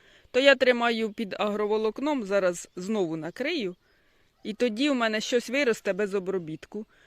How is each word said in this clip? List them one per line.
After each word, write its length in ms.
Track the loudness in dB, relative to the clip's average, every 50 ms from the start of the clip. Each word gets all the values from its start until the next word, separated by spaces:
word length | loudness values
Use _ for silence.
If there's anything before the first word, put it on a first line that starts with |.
| _ _ -20 -20 _ _
то 100 | 0 4
я 140 | 6 6 6
тримаю 580 | 6 6 2 2 4 2 0 0 0 -2 -4 -4
під 220 | -6 -8 -6 -4 -2
агроволокном, 840 | -2 -2 0 0 0 0 0 0 0 -2 -2 -2 -2 -2 -2 -2 -2
зараз 440 | 0 0 2 2 2 0 -2 -6 -14 -12
знову 400 | -10 -6 -4 0 0 0 0 -2
накрию, 600 | -6 -8 -8 -6 -6 -4 -2 -2 -2 -2 -4 -6 _ _ _ _ _ _ _ _ _ _ _ _ _ -10
і 120 | -8 -4
тоді 360 | 0 0 0 0 2 2 2
в 40 | 2
мене 260 | 2 2 0 0 -2
щось 300 | -2 0 0 0 0 0
виросте 420 | 0 0 2 2 2 0 0 -2 -2
без 220 | 0 0 -2 -2
обробітку. 720 | -4 -2 -2 -4 -4 -4 -6 -10 -12 -12 -12 -12 -12 -12 _ _ _ _